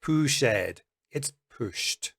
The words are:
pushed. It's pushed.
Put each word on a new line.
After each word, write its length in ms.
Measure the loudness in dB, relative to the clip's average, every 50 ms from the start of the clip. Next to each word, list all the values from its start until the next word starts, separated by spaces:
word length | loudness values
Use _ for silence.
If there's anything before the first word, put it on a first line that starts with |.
pushed. 800 | -2 0 2 2 2 2 2 4 4 4 4 2 0 -2 -6 -10 _ _ _ _ _ _
It's 220 | -8 -6 -6 -6 -8 _ _ _
pushed. 640 | _ -8 -8 -6 -6 -4 -4 -4 -4 -4 -6 -12 -12